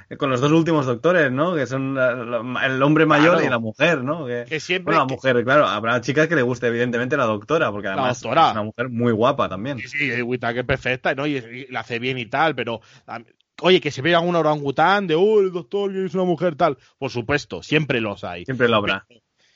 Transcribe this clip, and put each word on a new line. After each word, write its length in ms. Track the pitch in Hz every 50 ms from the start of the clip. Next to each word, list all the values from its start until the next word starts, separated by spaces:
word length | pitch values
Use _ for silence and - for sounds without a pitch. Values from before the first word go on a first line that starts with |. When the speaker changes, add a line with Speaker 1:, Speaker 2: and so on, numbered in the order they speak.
| - - -
Speaker 1:
con 140 | - 147 135
los 100 | 127 123
dos 100 | 139 147
últimos 360 | 156 165 160 170 160 151 131
doctores, 440 | 127 120 117 135 165 185 170 147 127
¿no? 220 | 127 135 160 185 180
Que 140 | 151 127
son 260 | 110 131 135 135 135 135
la, 220 | 131 127 123 120
la, 500 | 127 113 120 120 113 117 127 123 - 123
el 160 | 135 131 131
hombre 240 | 139 147 156 156 160
mayor 280 | 156 151 147 151 170 180
Speaker 2:
Claro. 120 | 165 156
Speaker 1:
y 40 | 135
la 100 | 123 117
mujer, 440 | 113 110 110 - 147 175 165 135 123
¿no? 220 | 139 160 175 139
Que, 200 | 123 120 120 120 127
Speaker 2:
Que 100 | 156 151
siempre 360 | - - 185 185 175 165 165
Speaker 1:
bueno, 60 | 156
la 60 | 135
Speaker 2:
que 60 | 131 131
Speaker 1:
mujer, 300 | 117 - 135 123 120 110
claro, 240 | 127 135 - 143
habrá 340 | 92 101 107 110 113 123 120
chicas 260 | 117 143 131 151 156
que 80 | 156 170
le 60 | 143
guste, 240 | 120 123 127 120 127
evidentemente, 500 | 117 117 117 123 123 117 117 123 127 151
la 100 | 139 123
doctora, 460 | 110 107 98 107 - 151 165 147 113
porque 180 | 101 104 98 98
Speaker 2:
La 40 | 95
Speaker 1:
además 260 | 139 131 127 123 -
Speaker 2:
doctora. 280 | - 110 127 165 160
Speaker 1:
es 60 | 123 107
una 100 | 107 104
mujer 260 | 110 - - 127 131
muy 220 | 120 117 120 120
guapa 360 | 113 101 113 165 190 - 101
también. 300 | 90 92 95 110 139 139
Speaker 2:
Sí, 120 | 113 113 123
sí, 200 | 139 143 147 131
Jodie 140 | 117 123 120
Whittaker 420 | 120 127 123 123 117 117 123 120
perfecta, 480 | 120 135 - - 127 127 127 - - 147
¿no? 140 | 131 151
Y, 100 | 151 143
y 300 | 131 113 113 120 127 139 131
la 120 | 127 117
hace 180 | 110 - 120 117
bien 180 | 120 127 131
y 80 | 127 117
tal, 300 | 98 - 139 160 160 139
pero, 260 | 123 113 117 117 110 _ _ - - _
am, 180 | - 113 117 113 _ _ _ _ _ _ -
oye, 180 | - 180 185 175
que 120 | - 143
se 100 | - 135
ve 140 | 127 170 175
algún 200 | 170 170 175 175
orangután 680 | 165 156 151 151 151 143 139 131 - 156 180 196 208 196
de, 80 | 170 151
"Oh, 280 | 165 196 214 220 208
el 100 | 196 185
doctor, 400 | 175 180 165 - 202 202 202 196
que 140 | 190 190 190
es 100 | 180 160
una 80 | 190 185
mujer", 320 | 180 170 139 170 175 151
tal. 240 | 131 175 156 135 - _ _ _
Por 140 | - 139 127
supuesto, 500 | 120 123 104 120 143 143 - - 98 85
siempre 400 | - - 147 151 156 131 131 117
los 220 | 110 104 98 - 104
hay. 220 | 92 87 87 87
Speaker 1:
Siempre 220 | - 131 117 123
lo 100 | 117 113
habrá. 280 | 107 101 98 95 98 -
Speaker 2:
Pero, 140 | _ 120 _ _ _ _ _ _ _ _